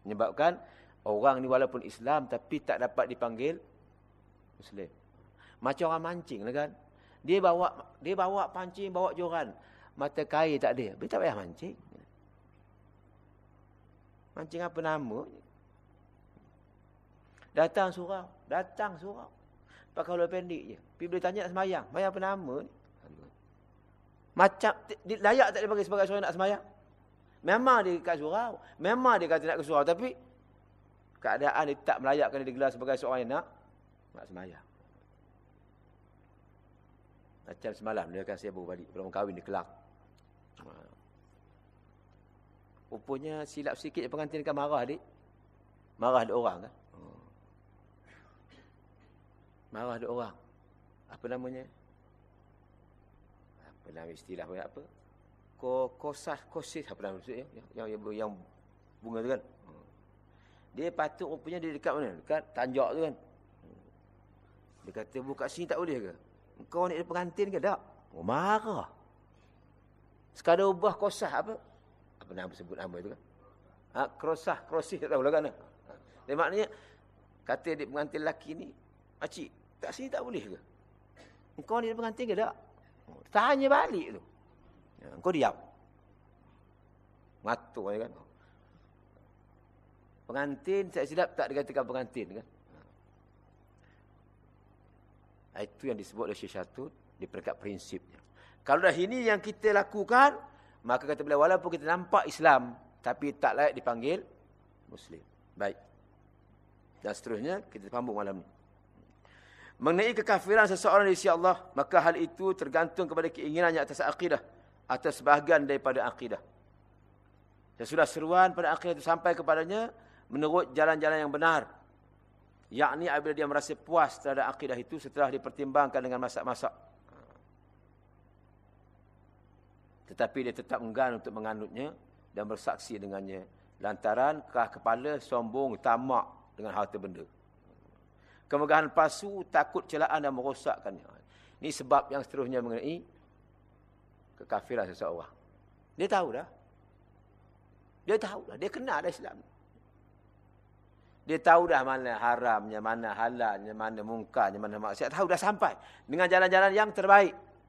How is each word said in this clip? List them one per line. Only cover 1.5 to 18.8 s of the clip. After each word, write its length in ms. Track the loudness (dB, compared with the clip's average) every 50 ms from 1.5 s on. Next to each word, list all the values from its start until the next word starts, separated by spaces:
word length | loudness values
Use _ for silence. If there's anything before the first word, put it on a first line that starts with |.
| 4 4 2 2 -2 -8 -10
Islam 400 | -10 -14 -8 -2 0 0 0 0
tapi 320 | -4 -8 -8 -6 -6 -8
tak 240 | -6 -2 -2 -2 -2
dapat 240 | -2 -2 0 0 -2
dipanggil 560 | -2 -2 -4 -4 -4 -4 -2 -2 -4 -4 -4 -12 -20 -20 _ -20 _ _ _ _ -20 _ _ _ _ _ _ _ _ _
Muslim. 320 | -20 -20 -18 -14 -14 -14 -14 -16 _ _ _ _ -20 -20 -20 _ -20 -20 -20 -20 _
Macam 320 | -2 -2 0 0 0 0 0
orang 100 | 0 -2 -6
mancing 320 | -8 -8 -10 -10 -10 -8
lah 120 | -8 -6 -4 -4 -4
kan. 40 | -6 -8 -18 -20 -20 _ _ -20 -20 -20 -14
Dia 160 | 0 2 2
bawa, 480 | 6 6 4 4 4 2 -2 -2 -6 -18 -20 -20 -12
dia 160 | -6 -4 -2
bawa 320 | 0 0 0 0 -2 -2 -4
pancing, 400 | -6 -10 -10 -10 -10 -10 -10 -6
bawa 240 | -2 0 -2 0 -2
joran. 400 | -4 -4 -2 -2 -4 -4 -4 -8 -18 -20 -20 -20 -20 -20 -20 _
Mata 320 | -6 -6 -4 -2 -4 -4
kail 320 | 0 2 2 2 2 2
tak 160 | 2 2 0 0
ada. 240 | 0 -4 -8 -8
Dia 80 | -10 -8
tak 160 | -4 -2 0
payah 160 | 0 0 -2
mancing. 400 | -2 -8 -10 -12 -12 -12 -14 -14 -16 -20 -20 -20 -20 -20 -20 _ _ _ -20 _ -20 _ -20 _ -20 -20 -20 -20 _ _ -20 _ _ _ _ _ _ _ _ _ _ _ _ _ -20 _ _ _ _ _ _ _ _ _ _ _ _ _ _ _
Mancing 280 | -14 -12 -10 -8 -6 -6
apa 140 | -4 -4 -2
nama? 400 | 0 0 0 0 -2 -4 -6 -8 -8 -12 -16 -20 _ -20 _ _ _ _ _ _ _ _ _ _ _ _ _ _ _ _ _ -20 _ _ _ _ _ _ _ _ _ _ _ _ _ _ _ _ _ _ _ -20 -20 -2 _
Datang 400 | 4 4 4 4 2 0 0 -2
surau. 320 | -6 -8 -8 -8 -8 -10 -14 -20 -20 _ -4
Datang 480 | -4 -4 -4 -6 -6 -6